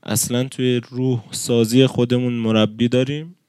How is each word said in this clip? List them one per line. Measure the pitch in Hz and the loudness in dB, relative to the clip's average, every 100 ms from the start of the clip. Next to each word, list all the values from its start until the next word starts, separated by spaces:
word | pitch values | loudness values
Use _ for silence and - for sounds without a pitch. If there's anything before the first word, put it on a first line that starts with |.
اصلاً | - 107 - 123 | -4 -4 -2 -4
توی | 131 - 127 123 117 | -4 -2 -2 -2 -4
روح | 123 131 123 - | -4 -2 -2 -6
سازی | - - 117 113 120 131 | -12 -2 2 4 4 4
خودمون | - 123 123 123 | 4 0 0 -2
مربی | 120 113 110 107 107 120 | -2 0 2 2 0 0
داریم؟ | 127 131 147 160 180 | 2 0 -4 -10 -18